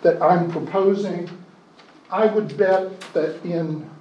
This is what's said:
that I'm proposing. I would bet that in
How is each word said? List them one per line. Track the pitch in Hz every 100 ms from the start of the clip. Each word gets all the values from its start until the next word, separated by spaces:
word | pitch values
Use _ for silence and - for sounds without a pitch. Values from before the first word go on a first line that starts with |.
that | 175 165
I'm | 160 175 170
proposing. | 160 143 196 196 202 196 175 165 - - - _ _ - - _
I | 185 214
would | 214 156 139
bet | 196 190 190 - -
that | 175 156 -
in | 175 170 160 151 151 -